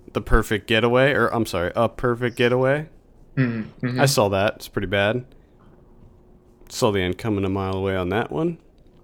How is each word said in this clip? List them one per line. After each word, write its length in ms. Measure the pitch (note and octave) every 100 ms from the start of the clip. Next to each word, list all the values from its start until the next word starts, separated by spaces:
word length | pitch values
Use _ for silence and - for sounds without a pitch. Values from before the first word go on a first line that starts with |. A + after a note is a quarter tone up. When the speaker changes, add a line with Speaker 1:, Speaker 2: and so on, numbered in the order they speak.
| -
Speaker 1:
The 100 | A#2+
Perfect 460 | G#2 A#2 G#2 G#2+ -
Getaway, 460 | A2+ A#2+ B2 C3+
or, 160 | C3 A#2
I'm 160 | A#2 A2
sorry, 240 | F2+ E2+ G#2+
A 140 | A#2
Perfect 460 | - B2+ A#2 A#2+ A#2+
Getaway. 540 | A#2+ B2+ C3 D3 D#3 - _ - - -
Speaker 2:
Mm-hmm, 520 | B2 A#2 G#2+ - B2
mm-hmm. 120 | B2+
Speaker 1:
I 60 | C#3
saw 240 | C3+ G2+
that. 260 | F#2+ G#2 -
It's 100 | -
pretty 200 | - F#2+
bad. 380 | G2+ G2+ B2 B2 - - - - - - - - - - - _ - -
Saw 220 | - A#2+
the 100 | G2+
end 160 | F2+ F2
coming 280 | A2+ G2+ G2
a 40 |
mile 260 | G2 F#2+ F#2+
away 200 | G2 F#2+
on 140 | F2+
that 220 | G2+ -
one. 280 | D3+ E3+ E3 _ _ - -